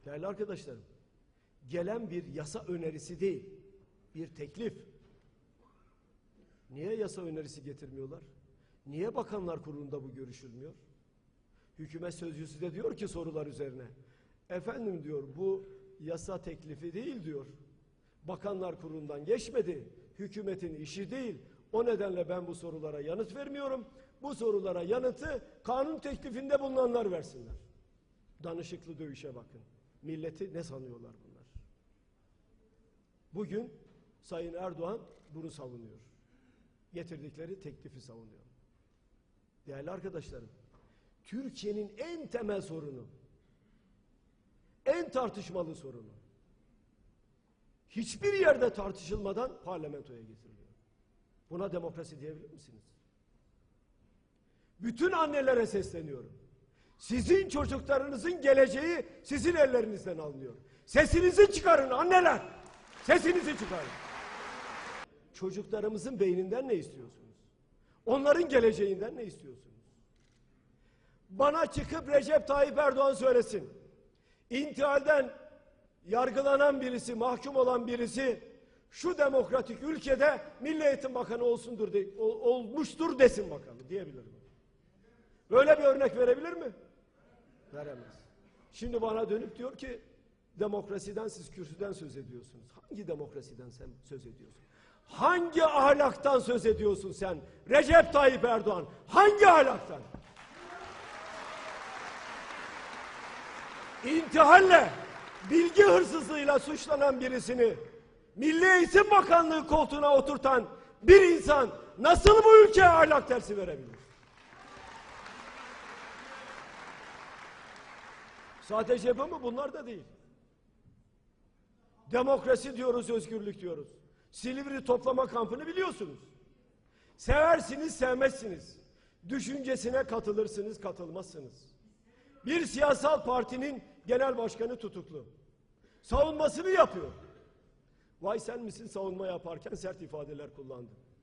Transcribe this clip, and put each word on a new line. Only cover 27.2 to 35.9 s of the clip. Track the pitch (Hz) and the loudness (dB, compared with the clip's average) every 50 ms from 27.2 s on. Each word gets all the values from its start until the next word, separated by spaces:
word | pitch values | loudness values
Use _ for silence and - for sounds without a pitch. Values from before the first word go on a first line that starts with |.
| 139 - - 123 117 113 - - - _ _ _ _ _ _ _ _ _ _ _ _ _ _ _ 151 | -8 -12 -18 -20 -18 -18 -18 -18 -18 _ _ _ _ _ _ _ _ _ _ _ _ _ _ _ -14
Danışıklı | 165 165 170 165 170 180 165 - 160 165 135 | -12 -10 -10 -10 -12 -14 -16 -16 -18 -16 -14
dövüşe | 160 147 135 - - 143 123 | -14 -14 -14 -16 -16 -16 -16
bakın. | 120 113 - - 117 107 _ _ _ _ _ _ _ - | -16 -20 -20 -20 -20 -20 _ _ _ _ _ _ _ -14
Milleti | 151 160 160 160 165 156 - 196 190 156 | -12 -12 -10 -10 -12 -10 -10 -12 -10 -10
ne | 170 165 | -12 -12
sanıyorlar | - 135 135 131 127 120 117 117 113 113 _ _ | -12 -14 -16 -16 -18 -18 -20 -20 -20 -20 _ _
bunlar? | - - _ _ _ _ - - _ _ _ _ _ _ _ _ _ _ _ _ _ _ _ _ _ _ _ _ _ _ _ _ _ _ _ _ _ _ _ _ _ - | -20 -20 _ _ _ _ -20 -20 _ _ _ _ _ _ _ _ _ _ _ _ _ _ _ _ _ _ _ _ _ _ _ _ _ _ _ _ _ _ _ _ _ -12
Bugün | 175 214 151 175 214 247 254 - - - _ _ _ _ _ _ _ _ | -12 -10 -8 -8 -10 -10 -12 -18 -20 -20 _ _ _ _ _ _ _ _
Sayın | - 190 170 170 170 165 | -14 -12 -12 -10 -10 -10
Erdoğan | 175 185 185 170 151 165 175 214 233 - - - _ _ _ 147 | -10 -12 -12 -10 -10 -10 -10 -10 -10 -14 -18 -20 _ _ _ -18
bunu | 160 160 165 | -16 -16 -16
savunuyor. | - - 143 127 123 117 113 107 | -16 -16 -18 -18 -18 -18 -20 -20